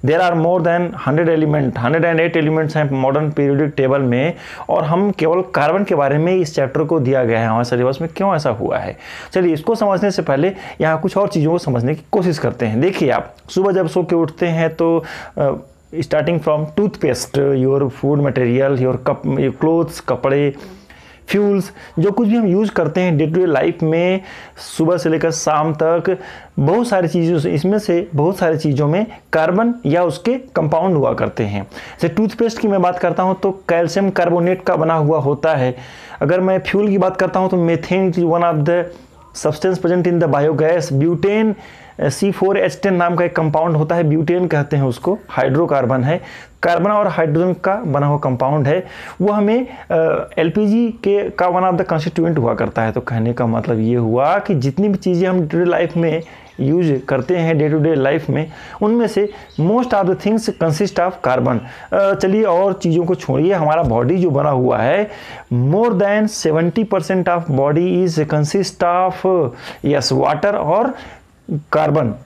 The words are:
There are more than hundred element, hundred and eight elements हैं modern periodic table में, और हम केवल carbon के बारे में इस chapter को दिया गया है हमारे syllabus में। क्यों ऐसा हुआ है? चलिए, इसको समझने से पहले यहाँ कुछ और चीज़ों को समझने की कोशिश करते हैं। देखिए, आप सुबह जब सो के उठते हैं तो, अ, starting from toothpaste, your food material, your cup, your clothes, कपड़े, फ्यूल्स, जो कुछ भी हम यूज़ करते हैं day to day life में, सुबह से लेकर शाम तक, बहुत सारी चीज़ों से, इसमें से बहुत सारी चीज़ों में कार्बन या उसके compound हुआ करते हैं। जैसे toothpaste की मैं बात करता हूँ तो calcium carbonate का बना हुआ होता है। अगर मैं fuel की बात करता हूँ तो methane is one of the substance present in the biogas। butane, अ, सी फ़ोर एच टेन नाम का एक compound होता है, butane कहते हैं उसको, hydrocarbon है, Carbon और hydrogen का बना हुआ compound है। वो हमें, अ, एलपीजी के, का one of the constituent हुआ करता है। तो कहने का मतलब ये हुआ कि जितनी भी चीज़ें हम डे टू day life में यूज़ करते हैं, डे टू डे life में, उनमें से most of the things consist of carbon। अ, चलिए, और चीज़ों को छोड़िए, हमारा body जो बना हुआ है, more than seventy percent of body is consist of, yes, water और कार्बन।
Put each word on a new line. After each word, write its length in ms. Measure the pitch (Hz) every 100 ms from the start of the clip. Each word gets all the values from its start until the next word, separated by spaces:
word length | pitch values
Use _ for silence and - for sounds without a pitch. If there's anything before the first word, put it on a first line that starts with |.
| 131
There 160 | 160
are 140 | 180 170
more 240 | 160 180
than 260 | 165 170 175 - -
hundred 200 | 147 170
element, 480 | 160 156 151 135 120
hundred 260 | 120 160
and 160 | 165 165
eight 180 | 170 170
elements 340 | 151 156 156 156
हैं 140 | 151
modern 400 | 135 131 139 156
periodic 440 | 147 143 139 147 143
table 240 | 131 139
में, 340 | 135 120 147 175 - - -
और 160 | -
हम 260 | 156 170 208
केवल 320 | 196 156 175 185
carbon 300 | 156 147 180
के 100 | 202
बारे 240 | 170 139 143
में 140 | 165
इस 200 | 185 160
chapter 300 | - 135 147
को 160 | 156 165
दिया 240 | 127 135
गया 160 | 123 113
है 60 | 113
हमारे 180 | 113
syllabus 340 | 120 123 123 135
में। 100 | 165 -
क्यों 180 | 196 170
ऐसा 140 | 147
हुआ 280 | 110 - -
है? 180 | 95 - - - -
चलिए, 200 | 185 180
इसको 220 | 156 156
समझने 360 | 226 208 190 202
से 120 | 190
पहले 320 | 165 135 170 196 - -
यहाँ 200 | 156 160
कुछ 160 | 185 196
और 120 | 202
चीज़ों 240 | 165 143
को 60 | 175
समझने 360 | 170 123 120
की 100 | 156 -
कोशिश 260 | 208 180 156
करते 280 | 120 120 117
हैं। 140 | 107
देखिए, 300 | 160 196 151
आप 240 | 110 - - -
सुबह 240 | - 196
जब 140 | 190 170
सो 160 | 196
के 140 | 160 175
उठते 300 | 160 156 175
हैं 280 | 165 160
तो, 300 | 160 165 165 160 - - -
अ, 120 | 143 - - - _
starting 460 | 156 160 151 151 170
from 260 | 156 151 156 -
toothpaste, 580 | 202 - 151 120 - 135 139 139
your 280 | 131 139 139
food 320 | 131 139 147 143
material, 560 | 131 123 123 135 139
your 160 | 127 127 123
cup, 240 | 139 151 131
your 180 | 135 131
clothes, 360 | 156 165 160 -
कपड़े, 540 | - 120 135 139 143 139 - - - - - - -
फ्यूल्स, 420 | 196 208 196 185 - - -
जो 120 | 180
कुछ 180 | 196 226
भी 80 | 233
हम 100 | 214
यूज़ 240 | 180 214
करते 300 | - 160 160
हैं 160 | 180 151
day 100 | 156
to 140 | 165
day 60 | 185
life 360 | 139 165 170
में, 380 | 160 160 175 190 190 - - - - -
सुबह 200 | 160 175
से 120 | 170
लेकर 220 | 160 165
शाम 420 | 156 - 151 156
तक, 460 | 156 160 170 170 185 - - - -
बहुत 300 | 143 196 240
सारी 200 | 196 170
चीज़ों 300 | 180 165 170
से, 120 | 160
इसमें 280 | 165 180 208
से 300 | 202 175 180
बहुत 240 | 147 151 190
सारी 200 | 170 160
चीज़ों 300 | 156 135 147
में 180 | 160 220 - _
कार्बन 420 | 160 160 185 233 240 247
या 160 | 165
उसके 300 | 175 - - 254 262 -
compound 400 | 156 160 185 165
हुआ 160 | 123
करते 300 | - 117 -
हैं। 180 | 107 101
जैसे 460 | 98 - - - 170
toothpaste 500 | 165 220 - 233 226
की 100 | 220
मैं 140 | 196
बात 160 | 180 180
करता 240 | 175 170
हूँ 140 | 185 190
तो 80 | 196 190 -
calcium 420 | 170 170 175 196
carbonate 520 | 185 175 175 170 185
का 140 | - 175
बना 180 | 160
हुआ 240 | 165 147 160
होता 360 | 139 147 160
है। 220 | 151 127 123 - - - -
अगर 180 | 143 180
मैं 180 | 185 190
fuel 300 | 185 196 208
की 100 | 196
बात 180 | 185 185
करता 240 | 185 185
हूँ 100 | 185
तो 160 | 185 170
methane 520 | 165 160 180 190 175
is 80 | 175
one 120 | 170
of 200 | 170 160
the 180 | 147 175 175 - - - - -
substance 420 | 151 151 185 185
present 280 | 175 180 175
in 140 | 175
the 120 | 165
biogas। 580 | 143 147 151 156 175 151
butane, 640 | 135 156 165 196 214 220 202 - - - -
अ, 80 | 147
सी 220 | - 196
फ़ोर 260 | 185 190 196
एच 220 | 185 147
टेन 120 | 202
नाम 220 | 185 175 175
का 80 |
एक 120 | 175 175
compound 400 | 160 151 165 156
होता 180 | 151
है, 100 | 170
butane 420 | 160 151 156 175 180
कहते 300 | 156 143 147
हैं 80 |
उसको, 340 | 135 120 - 208 -
hydrocarbon 760 | - 135 135 170 143 127 131
है, 160 | 123 175 - - - -
Carbon 280 | 160 170 196
और 160 | 208 208
hydrogen 460 | 160 160 151 180
का 220 | 180 190 196
बना 300 | 233 139 143
हुआ 120 | 147
compound 480 | 147 127 135 151 135
है। 180 | 165 185 - - -
वो 120 | 190
हमें, 340 | 208 208 226 262 - -
अ, 380 | 165 160 - - -
एलपीजी 500 | 170 170 214 220 233 220
के, 260 | - 202 -
का 160 | - 180
one 180 | 175
of 120 | 185 180
the 100 | 185
constituent 460 | 165 156 - 165 160
हुआ 160 | 117
करता 280 | 117 110 113
है। 100 | 113
तो 80 | 110
कहने 320 | 117 117 113
का 140 | 120 120
मतलब 320 | 113 - 113
ये 140 | 110
हुआ 440 | 120 117 117 143 190
कि 160 | 202
जितनी 340 | 175 127 139 208
भी 60 |
चीज़ें 340 | 190 - 175 185
हम 120 | 185
डे 60 | 156
टू 120 | 165
day 60 |
life 320 | 175 170 170 170
में 260 | 165 156 165 - - -
यूज़ 320 | 135 165 170 139 -
करते 280 | 135 131 180
हैं, 200 | 165 160
डे 100 | 151
टू 100 | 156
डे 160 | 151
life 340 | 156 131 160 156
में, 200 | 143 160 - - -
उनमें 240 | 208 233 226
से 220 | - 202 - - -
most 340 | 156 226 247
of 100 | 220
the 120 | 185 175
things 320 | 202 226 220 -
consist 360 | 165 151 202 -
of 120 | 175 180 -
carbon। 300 | 127 123 120 123 - -
अ, 220 | 185 196
चलिए, 280 | 196 190 208
और 300 | 220 170 196
चीज़ों 320 | 190 170 165
को 100 | 170
छोड़िए, 380 | 180 - 131 160
हमारा 300 | 196 151 156
body 340 | 151 113 123 185
जो 140 | 180
बना 200 | 139 143
हुआ 280 | 135 127 110
है, 300 | 117 175 208 - - - -
more 380 | 123 131 180 233
than 360 | 196 202 208 214
seventy 500 | - 160 156 170 196
percent 440 | 214 190 170 185 180
of 200 | 175 165
body 360 | 131 139 151 175 180
is 140 | 185 160 151
consist 500 | 151 147 196 190 -
of, 420 | 175 175 185 180 185 180 135 - - -
yes, 280 | - 143 127
water 420 | 131 139 151 202
और 400 | 208 147 180 262 262 - - _ _ - 151 -
कार्बन। 420 | 151 156 147 131 101